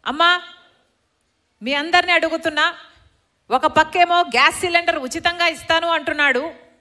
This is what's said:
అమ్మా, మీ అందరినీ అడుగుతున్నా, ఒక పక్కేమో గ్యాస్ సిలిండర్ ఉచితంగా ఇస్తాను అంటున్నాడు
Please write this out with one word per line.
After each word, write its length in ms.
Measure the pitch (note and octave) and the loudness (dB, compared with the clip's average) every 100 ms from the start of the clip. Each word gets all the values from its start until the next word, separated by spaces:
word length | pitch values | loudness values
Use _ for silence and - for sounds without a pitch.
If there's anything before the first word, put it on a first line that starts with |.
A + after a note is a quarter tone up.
| - | -8
అమ్మా, 360 | C#4+ E4+ F4+ E4+ - _ _ _ _ _ _ _ _ _ _ | 0 2 2 -4 -20 _ _ _ _ _ _ _ _ _ _
మీ 100 | A3 | -6
అందరినీ 380 | C#4+ D#4+ F4+ F4 | -4 0 0 2
అడుగుతున్నా, 640 | E4+ D#4+ D#4+ E4 D4+ E4 F4 - _ _ _ _ _ _ | 0 0 -4 -4 -2 -2 -4 -20 _ _ _ _ _ _
ఒక 140 | B3+ D#4 | 0 2
పక్కేమో 560 | D#4 D#4 F#4 F4 F4 | 2 2 2 2 4
గ్యాస్ 380 | F4 A#3 D4 D#4+ | 2 4 2 2
సిలిండర్ 380 | F4+ E4+ E4+ D#4+ | 0 0 0 -2
ఉచితంగా 500 | B3+ E4 E4+ F4 E4+ | -6 -4 -4 0 -2
ఇస్తాను 400 | D#4+ - E4 E4+ | -2 -2 -2 0
అంటున్నాడు 680 | D#4+ D4 D4+ C#4+ B3 D#4+ - - _ | -2 -2 0 0 0 -4 -12 -20 _